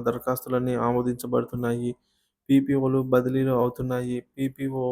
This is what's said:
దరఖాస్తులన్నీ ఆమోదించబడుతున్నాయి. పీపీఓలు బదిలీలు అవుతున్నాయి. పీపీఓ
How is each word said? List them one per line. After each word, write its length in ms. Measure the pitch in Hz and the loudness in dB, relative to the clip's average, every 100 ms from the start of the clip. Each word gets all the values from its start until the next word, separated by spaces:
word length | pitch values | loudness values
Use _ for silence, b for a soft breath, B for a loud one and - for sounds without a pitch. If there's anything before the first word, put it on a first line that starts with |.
| 120 | 0
దరఖాస్తులన్నీ 680 | 120 - 127 - 127 127 | -2 -2 -4 -2 -2 0
ఆమోదించబడుతున్నాయి. 1160 | 123 117 123 123 123 123 123 120 123 120 120 120 120 _ _ _ _ - | 0 0 0 0 -4 -2 -2 -2 -2 -2 -2 -4 -8 _ _ _ _ 4
పీపీఓలు 520 | 139 139 139 131 135 | 4 4 2 2 2
బదిలీలు 500 | 127 127 127 131 131 | 2 2 2 2 2
అవుతున్నాయి. 640 | 127 123 123 127 123 123 123 - | 2 0 -2 -4 -4 -4 -6 -8
పీపీఓ 520 | - 135 131 135 131 127 | -6 -6 -4 -6 -4 -4